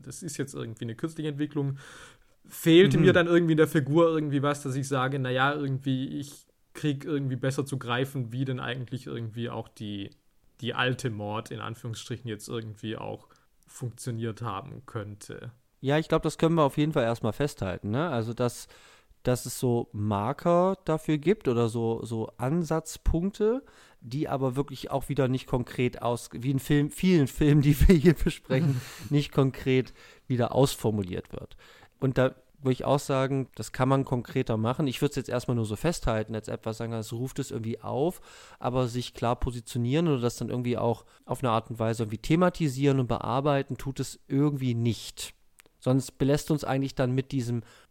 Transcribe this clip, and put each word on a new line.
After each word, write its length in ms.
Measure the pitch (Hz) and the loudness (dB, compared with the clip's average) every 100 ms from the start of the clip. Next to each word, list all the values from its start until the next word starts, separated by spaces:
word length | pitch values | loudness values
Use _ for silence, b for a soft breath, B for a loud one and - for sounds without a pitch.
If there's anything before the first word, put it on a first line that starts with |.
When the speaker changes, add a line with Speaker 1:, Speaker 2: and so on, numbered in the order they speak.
Speaker 1:
das 180 | 127 - | -16 -12
ist 160 | 175 - | -12 -8
jetzt 160 | 143 | -8
irgendwie 300 | 139 120 110 120 | -6 -10 -8 -8
eine 80 | |
künstliche 360 | 113 165 160 156 | -6 -8 -6 -6
Entwicklung, 500 | 139 147 143 139 139 B B B B B _ - | -4 -4 -2 -2 -4 B B B B B _ -20
fehlte 500 | - 170 165 196 135 | -4 6 8 8 8
Speaker 2:
Mhm. 60 | 185 | 6
Speaker 1:
mir 80 | |
dann 120 | 180 170 | 6 6
irgendwie 280 | 170 170 | 4 6
in 40 | 156 | 4
der 100 | 156 | 4
Figur 400 | 160 135 156 170 | 4 2 4 4
irgendwie 360 | 160 151 139 | 2 0 0
was, 180 | 143 143 | 0 -2
dass 140 | 139 131 | -4 -4
ich 120 | 135 | -2
sage, 300 | 135 131 139 | -2 0 -2
„Na 140 | 127 | -2
ja, 200 | 127 135 147 | 0 0 0
irgendwie, 640 | 139 135 135 131 139 147 | -4 -4 -2 -2 -4 -8
ich 260 | 143 - _ _ _ - | -10 -16 _ _ _ -4
krieg 300 | 151 139 170 | -2 -2 -2
irgendwie 320 | 147 139 127 | -2 -2 -2
besser 280 | 131 135 139 | -2 -2 -4
zu 140 | 131 | -4
greifen, 520 | 117 120 135 139 117 | -2 -2 -2 -4 -6
wie 140 | 123 131 | -4 -4
denn 140 | 127 | -4
eigentlich 480 | 123 127 120 127 147 | -6 -8 -6 -8 -8
irgendwie 420 | 127 113 113 117 | -8 -8 -6 -8
auch 180 | 117 110 | -8 -10
die, 440 | - 107 101 101 - _ _ _ - | -10 -10 -8 -10 -14 _ _ _ -10
die 140 | 117 120 | -6 0
alte 340 | 127 127 131 | 0 0 -4
Mord 400 | 104 104 107 110 | -6 -6 -6 -8
in 100 | 117 | -10
Anführungsstrichen 680 | 107 117 120 117 - 113 120 | -10 -10 -10 -10 -10 -10 -8
jetzt 200 | 104 - | -10 -8
irgendwie 480 | 117 110 104 110 110 | -8 -8 -10 -8 -8
auch 320 | 104 107 _ b b _ _ | -8 -12 _ b b _ _
funktioniert 800 | - 123 - - 113 117 107 | -10 -10 -8 -8 -6 -6 -6
haben 420 | 117 95 95 110 - | -6 -6 -8 -14 -12
könnte.“ 680 | 117 104 101 - - 117 - _ - | -10 -10 -12 -14 -14 -14 -18 _ -8
Speaker 2:
Ja, 160 | 127 147 | -2 0
ich 100 | 160 | 2
glaub, 140 | 160 | 0
das 160 | 160 - | 0 2
können 160 | 160 | 2
wir 100 | 165 | 4
auf 140 | 143 - | 2 2
jeden 160 | 151 | 0
Fall 100 | 151 | 2
erstmal 300 | 117 117 113 | 0 0 -2
festhalten, 560 | - 147 - 95 87 101 | -2 -4 -2 -4 -4 -4
ne? 200 | 117 170 | -2 -2
Also, 240 | 123 113 117 | -2 -4 -2
dass, 320 | 123 - - B B B B _ | -2 -2 -16 B B B B _
dass 240 | - 123 127 | 0 0 -2
es 120 | - | -4
so 300 | 127 120 - | 0 0 -2
Marker 880 | 107 104 101 107 143 175 175 185 190 - | -4 0 0 0 -2 2 4 4 0 -2
dafür 320 | 156 - 156 | -2 0 0
gibt 300 | 151 220 - | 2 0 2
oder 200 | 117 117 | 2 2
so, 380 | 117 117 113 110 | 0 -2 -2 -4
so 260 | 117 110 - | -6 -6 -4
Ansatzpunkte, 1300 | 123 165 160 160 - - - 165 190 - 214 254 - B B B | -2 -2 0 -2 -4 -4 0 0 0 0 0 0 -4 B B B
die 260 | 117 135 156 | -8 -6 -4
aber 260 | 139 131 127 | 0 0 0
wirklich 360 | 139 131 - | -4 -6 -6
auch 180 | 139 - | -6 -4
wieder 180 | 139 127 | 0 2
nicht 200 | 127 - | 0 0
konkret 540 | 127 117 - 123 - | -2 -2 0 0 0
aus-, 260 | 120 120 - | -4 -4 -6
wie 180 | - 127 | -6 -2
in 80 | 139 | -2
Film-, 320 | - 147 147 | 2 2 2
vielen 360 | - 185 175 139 | 0 4 6 4
Filmen, 340 | - 147 147 | 4 6 6
die 180 | 143 143 - | 6 8 10
wir 80 | 175 | 10
hier 180 | 156 | 8
besprechen, 640 | 147 - - - 131 160 131 - - | 6 2 -2 -2 2 2 0 -4 -12
Speaker 1:
<laughs> 140 | 107 | 0
Speaker 2:
nicht 220 | 143 143 | 0 2
konkret 640 | - 135 - 135 127 120 B B B - | 2 2 2 2 2 2 B B B -4
wieder 260 | 123 117 | 0 2
ausformuliert 800 | - 135 - 113 107 90 90 - | 4 4 4 -2 -2 -4 -6 -8
wird. 240 | - - - B B B - | -12 -14 -18 B B B -4
Und 180 | 131 127 | 0 4
da 180 | 131 - _ - | 2 0 _ -4
würde 140 | 131 | 0
ich 120 | 131 - | 0 2
auch 140 | 143 | 0
sagen, 480 | - 135 131 135 127 - | 2 0 0 -2 -4 -8
das 160 | 107 | -10
kann 180 | - 131 | 0 2
man 160 | 135 131 | 2 2
konkreter 520 | 123 113 131 127 110 | -2 -2 -4 0 0
machen. 300 | 110 127 147 | 0 0 -2
Ich 140 | 117 | 0
würd's 140 | 147 - | -2 -2
jetzt 140 | 120 | -4
erstmal 260 | 123 - 120 | -4 -2 -2
nur 100 | 110 | -2
so 100 | 104 | -2
festhalten, 580 | 160 175 - 110 110 110 | -2 -2 -2 -2 -2 -6
als 120 | - | -6
etwas 300 | 120 113 110 | -8 -6 -6
sagen, 140 | 117 | -6
das 220 | 117 110 | -6 -6
ruft 240 | 117 127 - | -6 -6 -6
es 120 | 135 | -6
irgendwie 300 | - 110 - | -4 -6 -6
auf, 400 | 104 113 160 - B B B B | -6 -2 -2 -4 B B B B
aber 280 | 127 127 127 | -2 0 0
sich 260 | 123 120 | -2 -6
klar 220 | - 117 123 | -4 -2 0
positionieren 720 | - 120 - 120 120 147 170 | -2 -4 -6 -2 0 2 2
oder 120 | 135 | 2
das 180 | 120 - | 0 -2
dann 120 | 117 | -6
irgendwie 280 | 123 123 117 | -4 -2 0
auch 280 | 117 113 - b - | 0 -2 -6 b -8
auf 180 | 117 | -4
eine 80 | 127 | 0
Art 180 | 113 - | 0 -2
und 100 | 113 | -4
Weise 240 | 113 113 | -2 0
irgendwie 140 | 110 107 | -4 -4
thematisieren 800 | - 160 180 - 156 127 143 135 | 0 4 4 2 -2 2 2 4
und 80 | 120 | 2
bearbeiten, 680 | 113 - 123 143 139 135 127 | -2 -2 0 2 0 -2 -6
tut 220 | 139 131 | -8 -6
es 200 | 131 - - | -8 -10 -4
irgendwie 460 | 135 151 143 131 | 2 2 2 -2
nicht. 600 | 117 117 110 - - - - _ _ - _ | 0 0 -2 -6 -12 -14 -14 _ _ -20 _
Sonst 340 | - 131 127 - | 0 2 0 -2
belässt 320 | 135 151 - | 2 2 2
uns 140 | 151 | -2
eigentlich 320 | - 135 135 - | 0 -2 -2 -2
dann 160 | 127 | 0
mit 200 | 131 131 | 0 -2
diesem 300 | 135 120 120 B B B | -4 -2 -4 B B B